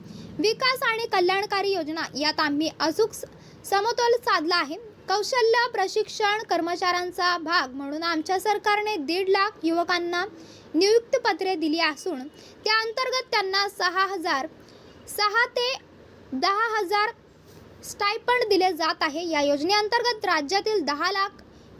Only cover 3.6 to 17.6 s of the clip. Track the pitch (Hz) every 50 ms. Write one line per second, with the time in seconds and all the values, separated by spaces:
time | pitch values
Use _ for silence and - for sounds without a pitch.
3.6 | - - 392 392 403 466 480 - 480 480 480 466 - 466 392 349 302 330 359 349
4.6 | 320 262 320 415 480 440 - - - - 381 415 403 - 523 494 466 453 453 480
5.6 | 480 494 466 415 381 370 - 440 415 - - - 427 403 415 427 453 - 370 349
6.6 | 330 339 349 349 381 359 349 359 359 359 349 - 349 359 349 349 320 311 339 359
7.6 | 285 254 247 277 277 277 294 311 339 339 330 320 302 370 370 381 370 - 415 415
8.6 | - 415 415 415 415 427 427 349 277 262 330 370 392 381 392 392 392 427 - -
9.6 | - 320 330 339 339 339 359 349 349 349 349 349 370 440 - - - - - -
10.6 | - - - 302 370 403 440 466 466 - - 508 494 453 381 320 381 381 381 320
11.6 | 320 311 302 330 330 311 302 - - 370 320 254 254 311 - - - - - -
12.6 | - 415 440 440 440 453 440 523 523 508 508 508 508 - 480 427 392 381 381 392
13.6 | 403 403 392 - 381 359 339 370 392 370 392 370 320 359 302 269 262 320 - -
14.6 | - - - - - - - - - - - - 415 415 392 466 494 480 - 494
15.6 | 480 494 539 - - - - - - - - - - - 269 262 302 370 392 415
16.6 | 453 466 427 440 403 339 415 415 415 453 466 - - - - - - - - -